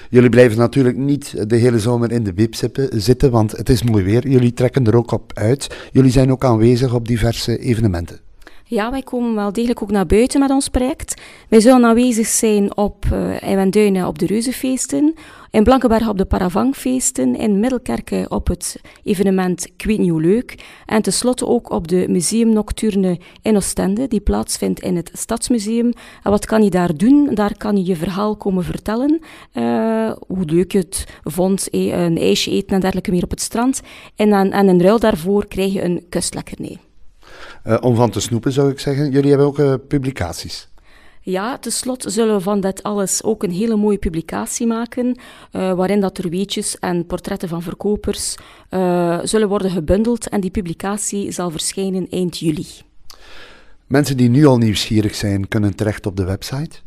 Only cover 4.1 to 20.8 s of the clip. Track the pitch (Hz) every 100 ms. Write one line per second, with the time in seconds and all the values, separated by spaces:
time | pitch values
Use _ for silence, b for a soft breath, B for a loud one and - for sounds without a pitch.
4.1 | 113 135 127 120 120 127 - 113 117 117
5.1 | 110 - - 107 - - - - - 135
6.1 | 131 131 127 131 110 117 120 131 120 117
7.1 | 120 113 117 - 113 131 110 113 85 87
8.1 | - - - b b - 226 220 269 262
9.1 | 247 240 214 208 202 240 233 208 208 170
10.1 | 202 247 285 277 269 - 262 254 330 -
11.1 | - B B - 220 220 254 240 226 247
12.1 | 226 220 - 220 208 202 - 202 - -
13.1 | 196 180 185 - 196 190 208 208 190 160
14.1 | - 170 208 240 247 262 262 - 277 294
15.1 | 320 B B B 214 214 262 254 220 226
16.1 | 196 190 196 185 196 247 269 254 254 -
17.1 | - 254 247 220 196 247 247 240 226 -
18.1 | 190 185 208 - 180 - - B B -
19.1 | 185 196 185 180 175 - - - 214 190
20.1 | 160 160 226 - - B B